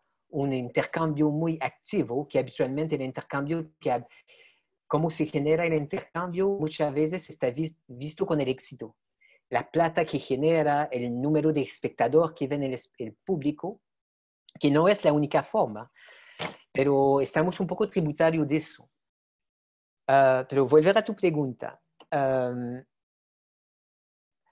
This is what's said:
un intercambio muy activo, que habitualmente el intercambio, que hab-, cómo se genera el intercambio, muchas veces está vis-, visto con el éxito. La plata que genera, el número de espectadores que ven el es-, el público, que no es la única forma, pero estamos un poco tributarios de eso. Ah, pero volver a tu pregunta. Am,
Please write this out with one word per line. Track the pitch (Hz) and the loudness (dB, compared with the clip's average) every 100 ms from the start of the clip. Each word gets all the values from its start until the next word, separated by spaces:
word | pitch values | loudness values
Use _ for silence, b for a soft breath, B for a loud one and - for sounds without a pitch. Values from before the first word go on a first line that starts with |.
| _ _ _ | _ _ _
un | 151 139 | -4 -2
intercambio | 131 123 139 135 165 160 147 151 | -2 -2 -2 -2 -2 -2 2 0
muy | 147 165 160 | 0 -2 -2
activo, | 131 - - 208 120 123 147 | -6 -8 -6 -4 -2 -4 -2
que | 139 | -2
habitualmente | 123 - 131 139 160 147 | -2 -2 -2 -2 -2 -4
el | |
intercambio, | 131 131 - 143 143 165 160 _ | -6 -8 -8 -6 -4 -4 -6 _
que | 147 | -2
hab-, | 123 127 b b b b b b _ - | -2 -4 b b b b b b _ -4
cómo | 147 165 | 0 0
se | 156 151 | -2 -4
genera | 151 147 160 170 | -2 0 0 2
el | |
intercambio, | 156 147 196 - 165 180 170 196 | 0 -2 -8 -8 -8 -6 -2 -2
muchas | 196 156 156 151 | -2 -4 -2 -2
veces | 139 156 180 - | 0 -2 -4 -10
está | - 127 | -4 -4
vis-, | 120 160 - - | -2 -6 -8 -20
visto | 123 147 156 190 | -14 -10 -6 -2
con | 156 | 0
el | 131 | -2
éxito. | 131 - 127 113 _ _ _ b b - | -4 -8 -16 -16 _ _ _ b b -6
La | 120 - | -4 -2
plata | 165 165 165 160 | 0 2 2 -2
que | 139 | -2
genera, | - 131 156 165 147 143 151 | -4 0 2 4 2 0 -2
el | 127 123 120 | -4 -4 -2
número | 143 151 151 | 0 2 2
de | 151 | 0
espectadores | 131 - - - 120 151 165 - | -2 -6 -6 -2 2 4 2 -2
que | 135 | -4
ven | 143 | -2
el | 135 127 | -4 -6
es-, | - - | -10 -12
el | 113 | -12
público, | - - 175 139 147 175 220 _ _ _ _ _ _ _ - | -10 -6 -4 -2 -4 -8 -12 _ _ _ _ _ _ _ -2
que | 147 | 2
no | 147 175 | 4 4
es | 202 | 4
la | 165 | 4
única | 147 147 151 | 2 2 0
forma, | - 220 139 107 117 _ B B B B B B B | 0 -2 -2 -4 -14 _ B B B B B B B
pero | 131 139 139 139 139 | 0 2 4 4 4
estamos | 131 156 170 - | 2 0 0 -2
un | 180 | -4
poco | 185 208 | -2 -2
tributarios | 196 156 147 165 165 143 | 0 -2 2 2 2 0
de | 151 | -2
eso. | - - - _ _ _ _ _ _ _ _ _ _ _ - | -4 -14 -20 _ _ _ _ _ _ _ _ _ _ _ 2
Ah, | 135 135 131 131 | 4 6 4 0
pero | 139 127 | 0 6
volver | 151 160 220 | 6 6 4
a | 214 | 2
tu | 202 | 0
pregunta. | 185 151 139 117 120 - _ _ - | 0 0 -4 -6 -12 -14 _ _ -6
Am, | 147 135 131 123 123 120 123 - _ _ _ _ _ _ _ _ _ _ _ _ _ _ _ _ | -2 0 0 -2 -4 -8 -10 -14 _ _ _ _ _ _ _ _ _ _ _ _ _ _ _ _